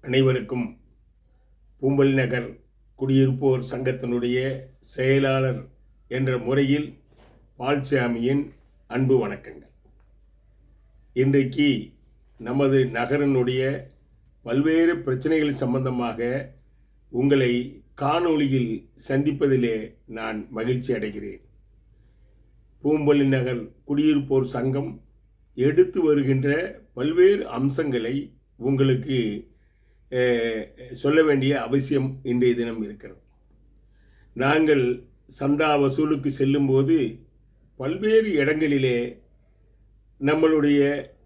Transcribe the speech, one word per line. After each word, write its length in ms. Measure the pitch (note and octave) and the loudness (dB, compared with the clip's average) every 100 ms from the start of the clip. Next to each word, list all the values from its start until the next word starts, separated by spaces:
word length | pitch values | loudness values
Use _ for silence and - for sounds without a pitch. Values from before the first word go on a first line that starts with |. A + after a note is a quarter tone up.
| - | 0
அனைவருக்கும் 720 | C3 C3 B2 G#2+ B2 A#2 - _ _ _ _ _ _ _ _ _ _ | 2 4 2 -4 -6 -6 -10 _ _ _ _ _ _ _ _ _ _
பூம்பல் 340 | C3+ C#3 C#3 | 0 2 4
நகர் 460 | C3+ A#2+ B2 A2+ - _ _ _ - | 2 0 -4 -6 -14 _ _ _ -8
குடியிருப்போர் 680 | C3+ C3+ C3+ B2+ C3+ B2+ - | 2 4 4 2 2 0 -2
சங்கத்தினுடைய 920 | B2+ C3 - A#2+ A#2+ B2 B2 C3 C3+ - _ | -4 -4 -4 -4 -2 0 -2 -2 -6 -12 _
செயலாளர் 880 | - - C3 C#3 C3+ C3+ C3 B2+ - _ _ _ _ | -16 -2 2 2 2 2 0 -4 -10 _ _ _ _
என்ற 300 | B2+ C3 B2 | -4 -2 -2
முறையில் 600 | A#2 C3+ C3+ D3 C#3+ - _ _ - _ _ - | 0 0 2 0 -2 -14 _ _ -20 _ _ -8
பால்சாமியின் 960 | B2+ C#3+ C3+ C#3 A#2+ A#2 A#2+ C#3 - - _ _ _ | -2 -2 0 0 0 0 0 0 -4 -14 _ _ _
அன்பு 400 | B2 C3 B2+ G#2 | -2 2 2 2
வணக்கங்கள். 420 | G2 - - - _ _ _ _ _ _ _ _ _ _ _ _ _ _ | -8 -16 -20 -20 _ _ _ _ _ _ _ _ _ _ _ _ _ _
இன்றைக்கு 760 | B2 C3 C#3 B2+ - D3 A2+ - _ _ _ _ _ | -2 2 2 0 0 0 0 -6 _ _ _ _ _
நமது 480 | A#2 C3+ C#3 C3+ B2+ | -6 0 2 2 0
நகரினுடைய 1040 | A2+ B2 C#3+ C#3+ C3 B2 B2+ C3 C#3+ - _ _ _ _ _ | -2 -2 0 0 2 0 0 -2 -4 -10 _ _ _ _ _
பல்வேறு 560 | A#2 C3 D#3 D#3+ E3 F3 | -4 0 2 2 2 0
பிரச்சனைகள் 560 | C#3 B2+ D3+ D#3+ D3+ | -4 -4 0 0 0
சம்பந்தமாக 960 | C3+ B2 C3 C3 B2 A#2+ A2 A#2+ C3+ C#3 - _ _ _ _ _ | -2 -2 -2 -2 -4 -4 -4 -4 -4 -8 -18 _ _ _ _ _
உங்களை 720 | A#2+ C#3 C#3 B2 A#2+ B2+ - _ - | -2 2 4 2 -2 -6 -14 _ -6
காணொளியில் 920 | C#3 E3 F3 D3+ C#3 C3+ A#2 A2+ - _ - | -2 0 0 2 0 0 -2 -6 -12 _ -4
சந்திப்பதிலே 880 | C#3 D3 C#3+ C#3+ C3 A#2 A2 G#2+ - - | 0 0 0 2 2 0 -4 -8 -18 -16
நான் 420 | A2+ A2+ G#2+ - | -10 -8 -8 -8
மகிழ்ச்சி 440 | A2 A#2 B2+ B2+ | -6 -4 -4 -2
அடைகிறேன். 480 | A2+ G#2+ G2+ G2+ G2 _ _ _ _ _ _ _ _ _ _ _ _ _ _ | -4 -4 -8 -12 -16 _ _ _ _ _ _ _ _ _ _ _ _ _ _
பூம்பள்ளி 460 | C#3+ D3+ C#3+ C#3+ C3+ | 0 2 4 4 4
நகர் 440 | C3+ B2 A#2+ G#2+ - | 2 0 -4 -8 -20
குடியிருப்போர் 600 | - C#3+ D3+ C#3+ C3+ C3 | -6 0 2 2 2 0
சங்கம் 580 | B2 B2 C3 C3+ E3 - _ _ _ _ _ - | 0 -2 -2 -2 -6 -12 _ _ _ _ _ -2
எடுத்து 460 | C#3 D3+ F#3 F#3+ | 0 2 0 2
வருகின்ற 800 | D#3 D3 C3+ C3+ C#3+ D3+ F#3 - _ | 2 2 2 0 0 -2 -4 -10 _
பல்வேறு 540 | - C#3+ E3+ F#3 G3+ - | -6 -2 4 4 4 -4
அம்சங்களை 840 | A#2+ C3+ C3+ D3+ B2 A2+ C#3 C#3+ - _ _ | -4 -2 -2 -2 -4 -4 -6 -8 -18 _ _
உங்களுக்கு, 840 | B2 C3+ C3+ B2+ D3 C3 A2 G#2 - _ _ _ _ _ _ | -4 2 2 0 -2 -2 -2 -6 -12 _ _ _ _ _ _
அஹ், 800 | B2+ B2 A#2+ A#2 A2 - - - | -2 0 0 -2 -6 -10 -16 -20
சொல்ல 320 | A#2 C#3+ D#3 | -4 2 4
வேண்டிய 380 | D#3 C3+ C3+ C#3 | 4 4 2 -2
அவசியம் 580 | A#2+ C3+ C3 C#3+ C3+ - | 0 -2 0 -2 -2 -6
இன்றைய 320 | B2 B2 B2 A#2+ | -4 2 2 2
தினம் 280 | A#2 A2 | -4 -6
இருக்கிறது. 360 | G#2 G#2 G2+ F2+ _ _ _ _ _ _ _ _ _ _ _ | -10 -10 -18 -20 _ _ _ _ _ _ _ _ _ _ _
நாங்கள் 680 | A#2 C3+ D#3 D#3 C#3+ B2 B2 - _ _ - | -2 2 2 4 4 2 -2 -10 _ _ -6
சந்தா 400 | C#3 D3 D#3 D3 | -2 0 2 4
வசூலுக்கு 500 | C#3 C3+ D#3 D3 C#3 | 2 2 0 -2 -4
செல்லும்போது 880 | C3+ C3+ C#3+ C#3 C3+ C#3 E3 A#2 - - _ _ _ _ - | -2 0 2 2 2 2 2 0 -6 -20 _ _ _ _ -10
பல்வேறு 580 | C3 F3+ G#3+ A3 G#3+ | -6 -2 2 2 4
இடங்களிலே 880 | D#3 C#3 D3+ D#3 C#3 C3 A#2+ A#2+ - _ _ _ _ _ _ _ _ _ _ | 0 0 0 0 0 0 -2 -4 -10 _ _ _ _ _ _ _ _ _ _
நம்மளுடைய 880 | C#3 D#3 D#3+ D#3 D3 C#3+ C#3 C#3+ C3 _ | -2 2 2 4 2 4 2 0 -10 _